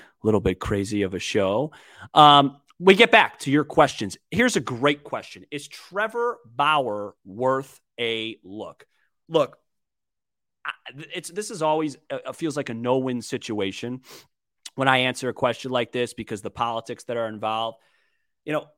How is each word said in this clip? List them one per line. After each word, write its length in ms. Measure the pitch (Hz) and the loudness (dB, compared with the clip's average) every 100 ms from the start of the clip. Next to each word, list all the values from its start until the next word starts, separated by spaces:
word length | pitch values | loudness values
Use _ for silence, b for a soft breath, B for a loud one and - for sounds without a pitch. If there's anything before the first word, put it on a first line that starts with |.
| B B | B B
little 180 | 110 107 | 0 2
bit 180 | 92 92 | 2 -2
crazy 440 | - 101 98 104 | -2 -2 -2 -2
of 100 | 95 | -2
a 60 | 92 | -4
show. 540 | - 107 95 104 151 B B B B - | -4 0 0 0 -4 B B B B 8
Um, 420 | 151 143 143 - _ - | 10 10 6 0 _ 0
we 160 | 180 190 | 6 6
get 160 | 226 | 8
back 280 | 226 165 - | 6 4 -2
to 120 | - | -2
your 120 | 143 | 0
questions. 540 | 143 - 143 - 101 - _ | 2 4 4 2 -8 -10 _
Here's 260 | 165 247 208 | 0 2 0
a 20 | |
great 440 | 123 120 139 147 | -4 -2 0 0
question. 420 | - 117 - - 95 | -4 -10 -10 -18 -14
Is 160 | 147 143 | -14 -14
Trevor 720 | - - 185 220 233 240 233 | -20 -12 -6 -6 -4 -6 -6
Bauer 720 | - 117 143 151 127 104 101 - | -10 -2 2 2 0 -4 -8 -12
worth 560 | 95 98 127 131 139 - _ - | -16 -4 0 0 -4 -16 _ -8
a 400 | 117 113 110 - | -4 -4 -6 -12
look? 420 | 90 104 90 76 _ _ _ _ - | -16 -14 -14 -16 _ _ _ _ -2
Look, 280 | 160 135 - _ _ _ _ _ _ _ _ _ _ - | 0 0 -6 _ _ _ _ _ _ _ _ _ _ -12
I, 60 | - - 127 156 175 | -12 -14 -20 -14 -12
it's, 140 | - | -12
this 200 | 175 208 | -10 -10
is 120 | 214 | -4
always, 360 | 156 156 156 131 - | 0 0 -2 -6 -10
uh, 240 | 135 127 | -10 -10
feels 240 | 131 165 143 | -8 -6 -4
like 120 | 135 | -6
a 40 | |
no-win 480 | 113 120 131 131 123 | -4 0 0 0 -4
situation 800 | 110 123 - 107 98 92 120 127 B B B _ _ _ - - | -6 -8 -6 -4 -4 -6 -10 -10 B B B _ _ _ -12 -2
when 140 | 135 | 2
I 80 | 131 | 4
answer 300 | 127 123 127 | 2 -2 -6
a 40 | |
question 380 | 113 127 117 131 | -2 -2 -2 -4
like 220 | 127 117 | -2 -2
this 200 | 127 120 | -4 -4
because 280 | - 110 107 | -6 -10 -10
the 80 | 98 | -8
politics 560 | - 117 113 - 117 - | -4 -4 -4 -8 -12 -8
that 100 | 120 | -6
are 120 | 113 | -6
involved. 500 | 107 107 110 113 110 _ _ _ _ _ _ | -6 -4 -4 -6 -8 _ _ _ _ _ _
You 100 | - | -8
know, 120 | 151 - | -6 -6